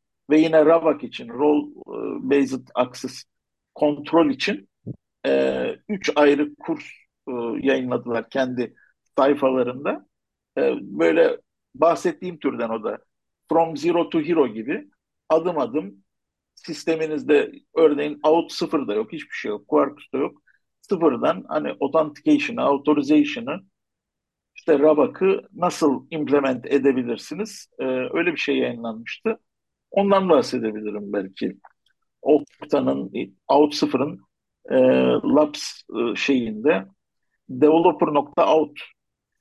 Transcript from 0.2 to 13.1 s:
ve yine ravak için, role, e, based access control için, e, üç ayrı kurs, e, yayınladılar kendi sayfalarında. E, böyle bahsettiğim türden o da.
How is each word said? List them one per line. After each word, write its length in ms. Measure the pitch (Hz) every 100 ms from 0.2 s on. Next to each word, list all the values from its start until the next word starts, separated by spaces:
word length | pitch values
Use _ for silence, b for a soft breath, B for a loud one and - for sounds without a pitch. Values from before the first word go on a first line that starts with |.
| -
ve 100 | 156
yine 260 | 160 160 151
ravak 380 | 165 160 139
için, 240 | 120 - 117
role, 380 | 120 147 147 -
e, 640 | - - 113 110 101 131
based 380 | 143 127 131 127
access 500 | 117 127 - 123 - - _ _ _ _ -
control 540 | 147 147 - 165 151
için, 380 | 131 - 214 - _ - - _ _ -
e, 380 | 135 135 135 - - -
üç 240 | 202 - 151
ayrı 380 | 147 147 147
kurs, 300 | - - 151 - - _ _ -
e, 40 | 123 117 104
yayınladılar 680 | 135 135 127 123 123 113 113
kendi 460 | 135 127 123 117 b b b _ -
sayfalarında. 880 | 139 143 135 131 120 127 165 302 _ _ _ _ _ -
E, 160 | 139 -
böyle 600 | - 147 165 160 151 - _ _ _
bahsettiğim 640 | 123 160 160 180 - 180 170
türden 300 | 139 120 113
o 160 | 110
da. 140 | 107 107 _